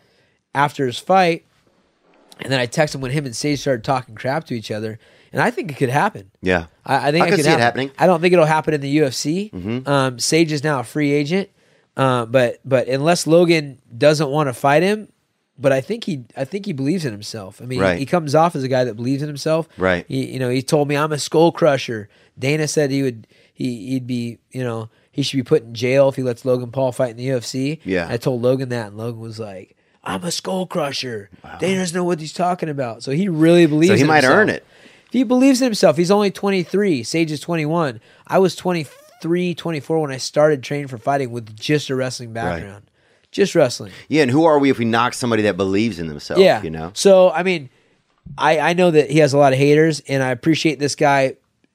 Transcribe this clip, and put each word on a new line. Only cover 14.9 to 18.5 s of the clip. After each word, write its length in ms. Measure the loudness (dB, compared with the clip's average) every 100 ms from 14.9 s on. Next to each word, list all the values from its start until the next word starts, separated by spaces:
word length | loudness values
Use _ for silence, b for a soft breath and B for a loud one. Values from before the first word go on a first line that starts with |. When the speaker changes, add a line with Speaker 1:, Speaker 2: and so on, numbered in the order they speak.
| -2 -6 _ _ _ _ -4
Speaker 1:
but 140 | 0
I 80 | 0
think 220 | -2 -8 -6
he, 180 | -8 -10 -10
I 80 | -10
think 200 | -8 -8
he 80 |
believes 320 | -6 -4 -4 -4
in 60 |
himself. 500 | -8 -12 -14 -14 -16
I 40 | -10
mean, 140 | -2
Speaker 2:
Right. 180 | 0 0
Speaker 1:
he 60 | -2
comes 280 | -2 0 2
off 200 | 2